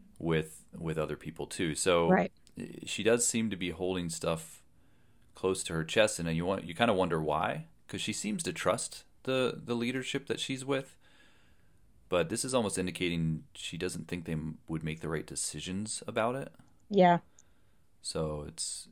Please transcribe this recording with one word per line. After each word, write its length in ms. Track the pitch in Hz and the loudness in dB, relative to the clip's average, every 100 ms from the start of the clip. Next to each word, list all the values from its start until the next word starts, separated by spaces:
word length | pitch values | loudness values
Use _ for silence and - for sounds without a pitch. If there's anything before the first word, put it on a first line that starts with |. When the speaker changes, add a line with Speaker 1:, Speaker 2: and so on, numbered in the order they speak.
| - - | -20 -6
Speaker 1:
with, 460 | 82 80 78 - - - | 0 2 0 -8 -16 -8
with 220 | 82 78 | -4 -2
other 180 | 76 76 | -2 -4
people 300 | 78 - 71 | -8 -8 -8
too. 280 | - 87 | -2 -2
So 440 | 73 92 87 85 92 | 2 4 6 8 6
Speaker 2:
Right. 140 | 92 - - - - - - | 4 -6 -18 -12 -12 -10 -8
Speaker 1:
she 160 | - | 0
does 240 | 104 120 117 | 4 4 4
seem 240 | 117 113 | 2 0
to 60 | 95 | -2
be 140 | 87 | -4
holding 380 | 87 92 92 87 | -2 -2 -2 -2
stuff 520 | 82 82 82 - - - - - - - - - | -2 0 -2 -4 -18 -20 -20 -20 -20 -20 -20 -20
close 300 | - 92 95 | -4 0 0
to 100 | - | -2
her 100 | 82 | -2
chest, 340 | 80 92 90 - | 2 4 4 2
and 160 | 85 82 | -2 0
you 100 | 87 | 0
want, 180 | 98 | -2
you 100 | 87 | -4
kinda 200 | 82 117 | 2 4
wonder 260 | 92 90 82 | 4 4 2
why, 440 | 78 76 98 147 165 - - | 2 2 0 -2 -8 -18 -12
'cause 120 | 101 | -8
she 100 | - | -4
seems 280 | 107 202 202 | -4 -4 -4
to 80 | 165 | -4
trust 520 | 82 - 110 - - - - | -2 0 0 -2 -12 -20 -10
the, 360 | - 131 123 - | -2 0 0 -2
the 100 | - 120 | -4 -2
leadership 500 | 117 131 127 139 - | -2 -4 -4 -4 -4
that 120 | - | -4
she's 240 | - 135 | -4 -4
with. 320 | 131 135 135 - - - - - - - - - - - - | -2 -2 -4 -14 -20 -20 -20 -20 -20 -20 -20 -20 -20 -20 0
But 200 | 87 82 | 2 2
this 140 | 110 | 0
is 80 | 135 | 0
almost 240 | 127 104 92 | 2 2 0
indicating 640 | 90 82 90 85 80 78 - | -2 0 0 2 0 0 -6
she 220 | - - 82 | -14 -10 -6
doesn't 320 | 90 - - | -4 -6 -6
think 160 | 90 | -6
they 80 | 85 | -4
m-, 260 | 78 78 76 - | -4 -4 -8 -6
would 140 | 80 | -4
make 160 | 78 80 | -4 -4
the 80 | 78 | -4
right 180 | 78 - | -4 -6
decisions 760 | 69 - 76 87 92 107 - - | -6 -6 -6 -6 -6 -6 -8 -4
about 280 | 110 113 131 | 0 0 -2
it. 160 | 143 - - - - | -8 -14 -20 -20 0
Speaker 2:
Yeah. 280 | 196 180 170 - - - _ - - - - | 6 8 8 2 -20 -20 _ -20 -20 -20 -16
Speaker 1:
So 420 | - 82 78 76 76 | -8 -4 -4 -4 -8
it's, 420 | 165 - - - | -8 -8 -10 -14